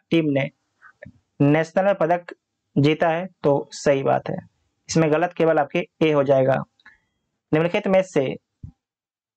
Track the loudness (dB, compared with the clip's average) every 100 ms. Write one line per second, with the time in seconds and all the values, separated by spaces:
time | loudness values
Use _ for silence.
0 | -2 -2 0 -2 -4 _ _ _ -20 _
1 | -20 _ _ 0 2 2 0 0 0 0
2 | 0 -2 -4 -20 _ _ _ 0 2 2
3 | 0 -2 -6 _ 0 0 -2 -6 -2 0
4 | 0 -2 -4 -12 -12 _ _ _ -6 -2
5 | 0 0 -2 -2 0 0 0 -4 -8 -2
6 | 0 2 2 2 2 -2 -4 _ -20 _
7 | _ _ _ _ -4 -2 0 -2 0 0
8 | 0 -2 -2 -6 _ _ -20 -20 _ _
9 | _ _ _